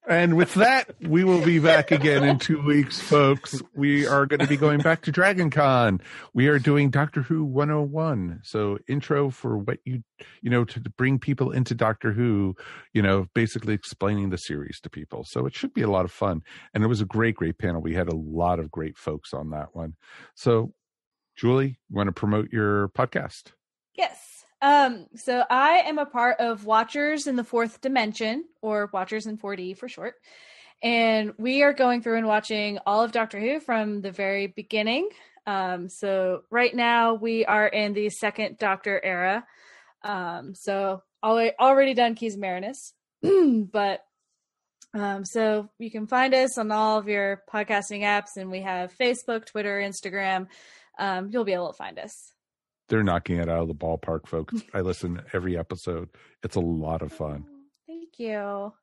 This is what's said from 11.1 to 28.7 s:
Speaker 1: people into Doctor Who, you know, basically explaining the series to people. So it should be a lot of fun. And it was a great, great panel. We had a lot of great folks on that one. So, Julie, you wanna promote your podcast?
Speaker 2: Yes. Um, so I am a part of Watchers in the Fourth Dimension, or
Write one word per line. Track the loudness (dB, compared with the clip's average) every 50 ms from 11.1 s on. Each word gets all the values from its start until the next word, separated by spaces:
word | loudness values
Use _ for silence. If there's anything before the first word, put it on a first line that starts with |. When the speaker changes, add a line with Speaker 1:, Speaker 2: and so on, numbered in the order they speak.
| 2
Speaker 1:
people | 0 0 -2 -2 0 -2 -2
into | 0 -2 0 -2 0
Doctor | 0 0 0 0 _ -2 -2
Who, | 0 0 0 2 2 2 0 -2 -4 -6 -14 -20 -20 -20 -20 _ _
you | 2
know, | 4 4 4 2 0 0 _
basically | 0 0 0 -2 -6 -4 -2 -4
explaining | -4 -4 -10 -8 _ -2 0 0 0 -2 -2
the | -4
series | -6 -6 -8 -8 -8 -8 -10 -14 -16
to | -16 -16
people. | -14 -14 -14 _ -12 -14 -14
So | -6 -4 -4 -4
it | -4 -4
should | -6 -10 -6 _
be | -2
a | 0 2
lot | 2 0 0
of | -2
fun. | -4 -4 -2 -2 -2 -4 -6 -12 -20 -20 -20 -6 _
And | 0 2
it |
was | 2 2 0
a | -2
great, | -2 0 0 0 0 0
great | -2 -4 -4 -4
panel. | _ -4 -4 -2 -2
We | -4 -4 -2
had | -2 -2
a | -2 -4
lot | -6 -6 -6 -4 0 0 0 0 0
of | -4 -8
great | -8 -8 -10 -10 -10 -10
folks | -8 -8 -8 -8 _ -12 -12
on | -10 -10 -8
that | -10 -10 -10 -12 _
one. | -10 -10 -10 -12 _ _ -20 -20 -20 -20 -20 _
So, | -2 2 2 2 2 2 -2 -10 _ _ _ _ _ _ _ _ _ _ _ _
Julie, | -2 2 2 4 4 2 0 -4 _ _ _
you | -4
wanna | -2 -2 -2
promote | -2 -2 0 0 0 0 0 -2 -2
your | 0 2 2 2 2 0 -2
podcast? | _ -2 -2 0 -2 -6 -6 -6 -12 -16 -20 -20 _ _ _ _ _ _ _ _ _
Speaker 2:
Yes. | -4 -4 -4 -4 -12 -20 -20 -20 -20 _ _ _ _
Um, | 4 6 6 6 6 4 0 -4 -12 _ -20
so | -10 -4 -2 0 0 0 2
I | 2 4 6 6 6 4 4
am | 2 -2 -4
a | -4
part | -4 -2 0 2 2 2 2
of | 0 -2 -2 -6 -2
Watchers | 2 2 2 2 2 -2 -2 -2 -2 -2 -2 -4
in | -4 -4
the | -4 -4
Fourth | -2 0 0 0 -2 -4 -6
Dimension, | -6 0 0 0 0 0 -4 -4 -4 -4 -4 -4 -8 -12 _ _
or | -6 -4